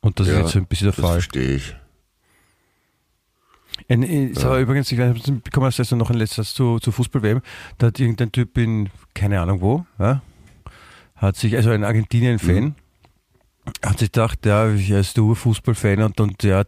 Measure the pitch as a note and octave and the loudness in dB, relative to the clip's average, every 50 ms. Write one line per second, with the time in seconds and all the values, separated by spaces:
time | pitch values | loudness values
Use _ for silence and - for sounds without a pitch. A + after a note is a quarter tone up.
0 | - G#2+ G2+ - G2+ F#2 D2+ D#2 D#2 E2 E2 G2+ F#2 - - - G2 G2+ F#2+ - | -2 -2 0 0 0 2 2 2 0 2 0 0 -2 -2 -4 -2 0 -2 0 0
1 | C#2+ E2+ E2+ F2 E2+ - - C2+ B1+ C2 C#2 C#2 - - - - - _ _ _ | 0 0 0 0 -2 -4 -4 -4 -2 -2 -2 -4 -6 -10 -16 -18 -20 _ _ _
2 | _ _ _ _ _ _ _ _ _ _ _ _ _ _ _ _ _ _ _ _ | _ _ _ _ _ _ _ _ _ _ _ _ _ _ _ _ _ _ _ _
3 | _ _ _ _ _ _ _ _ _ _ _ _ _ _ - - - _ B2+ A#2 | _ _ _ _ _ _ _ _ _ _ _ _ _ _ -18 -18 -4 _ 0 0
4 | B2+ F#3 F3 D3 C3+ B2+ - C3 C3 B2+ C3 C3 C3 A#2 C3+ C#3+ C3+ - C3 A#2+ | 2 0 0 0 0 -2 -2 -2 0 2 2 2 2 2 0 0 0 -2 -2 0
5 | B2 B2 B2 A2+ - C#3 C#3 A#2 - - - D3 C3 C3 A#2+ - B2+ - B2+ A#2 | 2 2 0 0 0 -2 -4 -2 -4 -2 0 2 2 2 0 0 -2 0 0 0
6 | A2+ - A#2+ A#2 A2 G#2+ - - G#2+ - - - C3+ A#2+ A#2 A2+ - - G#2+ - | 2 0 0 0 0 -2 -2 -6 -6 -6 -2 -2 0 0 0 0 0 -2 -2 -2
7 | B2 - - C3+ G#2+ G#2+ A2 C3 - - - - - - - - B2 A#2 G#2+ - | -4 -2 -2 -2 0 0 0 0 -2 -8 -20 -20 -20 -20 -4 0 0 0 2 2
8 | C3 A#2 A2+ G2+ B2 A2+ - B2+ B2 - _ - A#2 A2+ A2+ G#2+ G#2 G2 - - | 0 -2 0 -2 -4 -2 0 -2 -2 -2 _ -2 0 0 0 -2 -2 -4 -8 -16
9 | - _ _ - G#2 G2+ G2+ F#2+ E2+ F2 G2+ F#2 F2+ G2+ B2 D#3+ F3+ _ _ - | -20 _ _ -4 -2 0 0 0 0 0 0 0 2 0 0 0 -4 _ _ -2
10 | G2 G#2+ C3+ C#3 - - _ _ - - - _ _ - - - - - - - | 0 0 0 0 -4 -8 _ _ -20 -20 -20 _ _ -20 -20 -20 -20 -20 -20 -20
11 | - _ _ - - G2 F#2+ - - A2 G#2+ A#2+ A2 A2+ A#2 G#2 G#2 G2+ A2+ A2 | -20 _ _ -2 -2 0 0 0 -2 0 0 2 2 2 2 0 0 0 0 0
12 | G#2+ - - A#2 A#2 B2+ A#2+ G#2+ - E2+ F2 F#2+ A#2 D3+ D3 - _ _ _ _ | -2 0 0 0 2 2 0 0 2 2 2 2 2 -2 -4 -8 _ _ _ _
13 | _ - _ _ _ _ _ _ _ _ _ _ _ - - - - - G2 - | _ -20 _ _ _ _ _ _ _ _ _ _ _ -16 -12 -6 -2 -2 0 0
14 | A2+ G2+ - A#2+ A2 A2+ - - - G#2+ G2+ G#2 A2 A2 G#2+ G#2 F#2+ G2 G#2 G2 | 0 0 0 0 0 0 -2 -2 0 2 2 4 2 2 2 0 0 0 2 0
15 | G2 - - - A2 G#2+ A2+ - - A#2+ A2 - - - A#2 - - G#2+ G2 G2+ | 0 0 0 2 2 2 2 2 2 0 0 0 0 -2 -2 0 2 0 2 2
16 | A2 A2 G2 - A2 G2+ F#2+ - - G2+ F#2+ F#2+ G2+ | 2 0 0 0 -2 -2 -2 -2 0 2 2 2 0